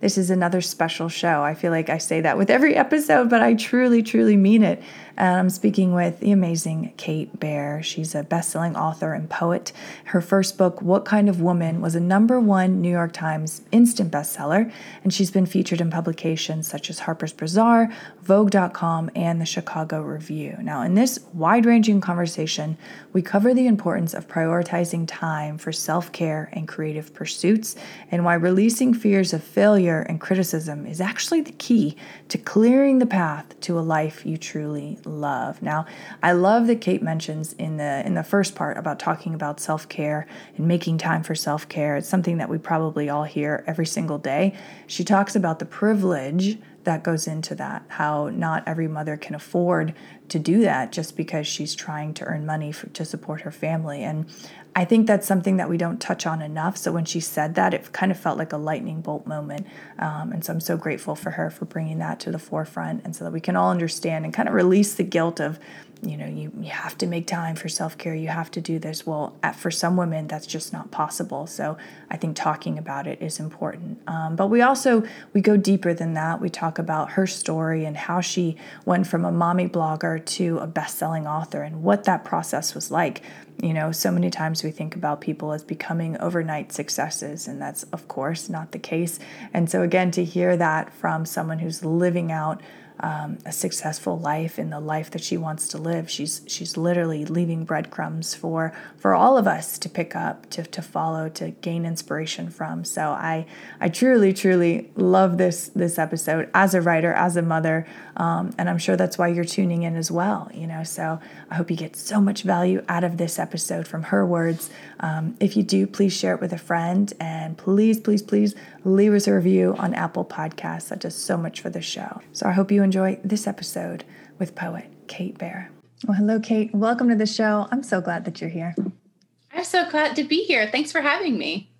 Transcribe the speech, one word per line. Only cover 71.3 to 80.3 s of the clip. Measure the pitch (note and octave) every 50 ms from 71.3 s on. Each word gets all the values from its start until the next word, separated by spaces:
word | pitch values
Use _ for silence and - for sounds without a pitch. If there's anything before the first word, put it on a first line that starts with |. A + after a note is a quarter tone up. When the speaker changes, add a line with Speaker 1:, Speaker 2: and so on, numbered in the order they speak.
| - C#3 D3+
Speaker 1:
So | E3 - - D3+ D3+ D#3 D#3 - - - - - -
I | -
think | D#3+ - E3+ D3+
talking | - - D#3+ D3+ D3+ - E3 D#3+
about | D3+ D#3+ - C#3 C#3 C#3+
it | D3+ - - -
is | E3 D3+ -
important. | D#3 D#3 D#3+ - - D#3 D#3 D#3 E3+ - - - - -
Um, | E3+ E3 D#3+ D#3+ E3
but | E3 F#3+ G3+
we | G#3+ A#3+
also, | A#3+ B3+ C4+ C4 C4+ C4+ A#3+ A3+ A3 - - - - - _
we | G3+
go | F#3+ - G#3
deeper | G3+ G3 G3+ G3 F#3 - F3 E3+
than | E3+ E3 E3 E3
that. | D#3+ D#3 D#3+ E3 -
We | - F3+
talk | E3+ - - E3 D#3+ -
about | E3 E3 D#3+ D#3 D3 - -
her | - F#3+ F#3
story | - - - - D#3+ D#3+ D#3+ D#3+ D#3+ D#3+ D#3
and | D#3 D3
how | D3 - - E3+ F3+
she | F3 - - - F3 E3 D#3+ D#3 - - - - -
went | - F3+ F3+ F#3+
from | F3 - E3+ F3
a | F3
mommy | F3 E3+ E3+ E3+ F3 F#3 F3+ F3+
blogger | - F3 D#3+ D#3 D#3 D#3 - E3 E3 D#3+ D#3+
to | -